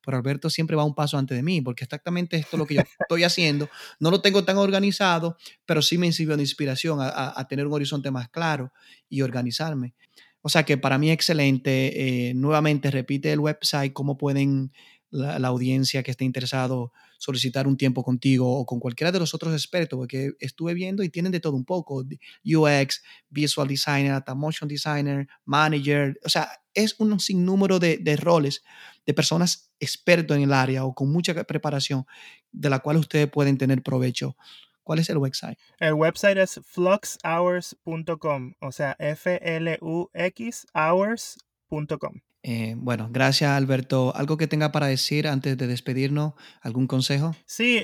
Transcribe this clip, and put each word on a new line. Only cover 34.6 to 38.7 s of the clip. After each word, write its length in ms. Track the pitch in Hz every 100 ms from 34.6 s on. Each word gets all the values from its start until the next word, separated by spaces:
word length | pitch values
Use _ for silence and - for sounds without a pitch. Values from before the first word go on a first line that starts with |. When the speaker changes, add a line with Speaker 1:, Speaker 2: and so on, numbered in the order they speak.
| - _
Speaker 1:
¿Cuál 140 | - 160
es 100 | 165
el 80 | 156
website? 380 | 135 - - - _ _
Speaker 2:
El 140 | 160
website 460 | 151 160 - 202 196
es 220 | 185 -
flux 520 | - 185 180 208 - -
hours 540 | 165 170 180 180 - -
punto 340 | 165 165 160 160
com, 360 | 156 139 127 -
o 120 | 139